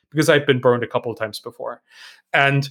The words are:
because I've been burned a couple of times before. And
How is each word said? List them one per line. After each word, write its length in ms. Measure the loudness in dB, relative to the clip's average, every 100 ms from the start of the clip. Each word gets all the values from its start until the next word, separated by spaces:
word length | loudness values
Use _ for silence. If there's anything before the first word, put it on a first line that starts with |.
| _
because 180 | -2 2
I've 180 | 2 2
been 140 | 2
burned 220 | 2 0
a 60 | -2
couple 240 | -6 -6
of 60 | -8
times 200 | -10 -10
before. 400 | -16 -14 -14 -14 _ -20 -20 -20 _
And 360 | 0 2 0 -2